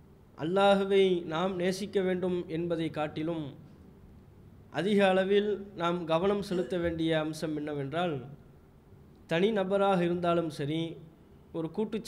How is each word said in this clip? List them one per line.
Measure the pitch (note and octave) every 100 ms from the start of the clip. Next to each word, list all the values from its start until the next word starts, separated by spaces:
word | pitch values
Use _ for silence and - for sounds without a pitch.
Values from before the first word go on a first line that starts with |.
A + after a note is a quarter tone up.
| - - - - D3+
அல்லாஹுவை | F#3+ G3+ G3 G3 G3 F#3+ F3 D#3 D#3+
நாம் | F#3 F#3
நேசிக்க | F3+ F#3 G3+ G3+ F#3
வேண்டும் | F3+ F3+ F3+ F3 D#3+
என்பதை | F3 E3 D#3+ D#3
காட்டிலும் | D3+ D#3 D#3 E3 C#3+ - - - - - - - - - - - - C#3+
அதிக | F3+ G3+ G3
அளவில் | F#3 F#3+ G3+ G#3 G3+ - -
நாம் | E3+ F3 D#3+
கவனம் | E3 G3 G#3 F#3
செலுத்த | F3 E3+ F3+
வேண்டிய | E3+ E3 D#3+ D#3+
அம்சம் | D#3 D#3 D#3+ D3
என்னவென்றால், | D3 D3 C#3 D#3+ F3+ C#3 A#2 - - - - - - - - - -
தனி | E3 G3 G#3+
நபராக | F#3 G3+ G3 F#3 F3
இருந்தாலும் | F3 F3 E3+ E3 D3
சரி, | C#3+ D#3+ E3 - - - - - - E3
ஒரு | D#3+ F#3
கூட்டு | A3 A3